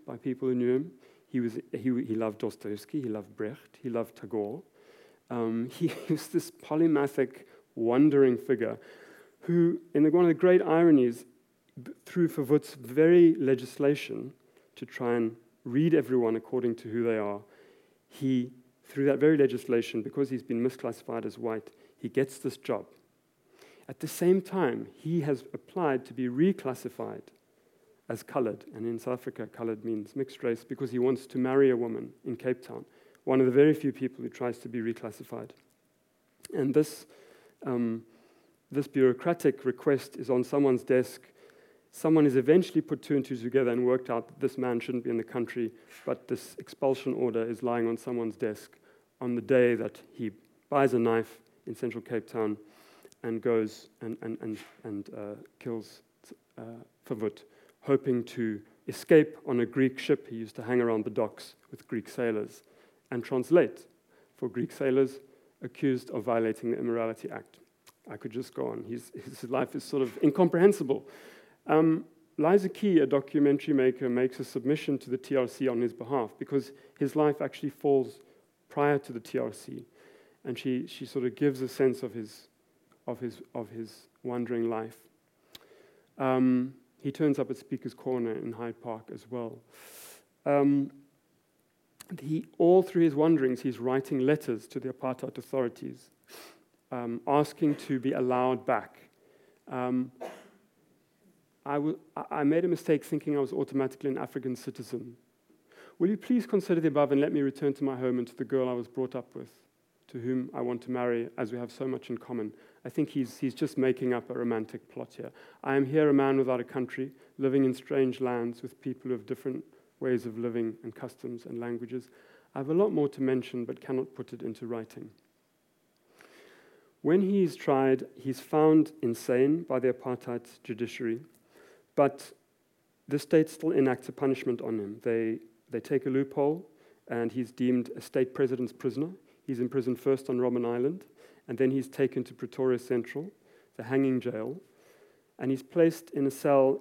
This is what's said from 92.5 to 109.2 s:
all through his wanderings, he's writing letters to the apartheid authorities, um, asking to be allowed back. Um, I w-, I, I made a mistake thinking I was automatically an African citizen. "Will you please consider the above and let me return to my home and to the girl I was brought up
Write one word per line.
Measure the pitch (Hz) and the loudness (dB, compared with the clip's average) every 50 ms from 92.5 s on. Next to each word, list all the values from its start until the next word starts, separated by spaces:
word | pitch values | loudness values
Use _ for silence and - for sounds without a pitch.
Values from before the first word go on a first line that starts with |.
| _ - | _ 2
all | 170 170 180 190 185 | 6 6 6 6 6
through | 185 - 180 165 | 4 2 4 4
his | 165 139 | 4 4
wanderings, | 139 151 165 165 147 135 127 127 120 - | 4 4 4 4 4 2 0 0 0 -4
he's | 131 120 107 | -6 -4 -4
writing | 117 127 127 135 131 - 147 135 | -2 -2 -2 -2 -2 -2 -2 0
letters | 127 135 151 151 - - 120 107 - - | 2 2 2 0 0 -4 -6 -6 -8 -10
to | - 139 | -12 -10
the | 120 131 | -8 -8
apartheid | 127 - - 131 127 - - 127 - - | -10 -6 -6 -6 -6 -6 -8 -12 -10 -12
authorities, | 120 - - 135 127 120 117 - - 131 127 127 - _ _ _ _ _ - - - - - _ _ _ _ _ _ - | -12 -6 -4 -2 -2 -2 -4 -8 -12 -12 -12 -14 -18 _ _ _ _ _ -20 -20 -20 -20 -20 _ _ _ _ _ _ -12
um, | - 123 120 117 117 120 - | -10 -8 -6 -6 -6 -6 -2
asking | - 139 147 147 147 - - 170 151 147 | 2 4 4 4 2 0 0 2 2 2
to | - - - 139 127 | 0 -2 -4 -4 -2
be | 120 135 - | 0 0 0
allowed | - 127 127 127 127 127 127 131 113 - | 0 0 0 2 2 2 2 0 0 0
back. | - 127 104 - - - - - _ _ _ _ _ _ _ _ _ _ _ _ - | 0 -2 -2 -2 -6 -18 -20 -20 _ _ _ _ _ _ _ _ _ _ _ _ -10
Um, | 139 127 123 131 127 127 127 127 - - - - - - - - _ _ _ _ _ _ _ _ _ _ _ _ _ _ _ _ _ _ _ _ _ _ - | -6 -4 -2 0 0 -2 -2 -4 -8 -14 -16 -16 -16 -18 -20 -20 _ _ _ _ _ _ _ _ _ _ _ _ _ _ _ _ _ _ _ _ _ _ -8
I | 139 143 | -4 -4
w-, | 147 143 156 160 - - _ - | -2 -2 -2 -4 -6 -10 _ -12
I, | - - - | -12 -10 -8
I | - 156 147 | -4 0 2
made | 143 156 165 175 | 4 4 4 2
a | 185 | 2
mistake | 170 151 - - 160 147 - | 0 0 0 0 0 0 0
thinking | - 170 147 - 156 147 | -2 -4 -4 -2 -2 0
I | 143 | 0
was | 139 127 123 | 0 -2 -2
automatically | - 139 131 131 139 135 131 135 - - 143 | -4 -4 -2 -2 -2 -2 -2 -4 -4 -4 -4
an | 131 131 | -4 -4
African | 135 127 - 135 127 131 123 | -6 -6 -8 -6 -6 -6 -6
citizen. | 120 - - - - 120 - - 117 - 123 120 - _ _ _ _ _ _ _ _ _ _ _ - - - - - | -6 -8 -12 -10 -12 -10 -8 -8 -8 -8 -10 -18 -20 _ _ _ _ _ _ _ _ _ _ _ -20 -20 -14 -4 0
"Will | 170 190 | 2 2
you | 214 | 2
please | 208 - - 254 240 208 | 0 0 2 2 2 2
consider | - - 196 180 - 185 165 | 2 0 0 2 2 2 2
the | 160 160 | 2 2
above | 135 147 147 135 143 | 4 4 2 4 4
and | 139 | 2
let | 143 156 165 | 2 2 2
me | 151 | 0
return | 139 135 135 - 151 143 135 | 0 0 -2 0 -2 -2 -2
to | - 143 | 0 -2
my | 135 135 | -4 -2
home | 123 127 127 123 123 | -2 -2 0 0 0
and | 120 117 | -2 -4
to | - | -6
the | - 131 | -10 -6
girl | 110 135 135 127 127 | -2 0 0 0 0
I | 123 | -2
was | 120 117 113 | -4 -6 -8
brought | - - 131 123 - | -6 -6 -6 -4 -6
up | 131 | -10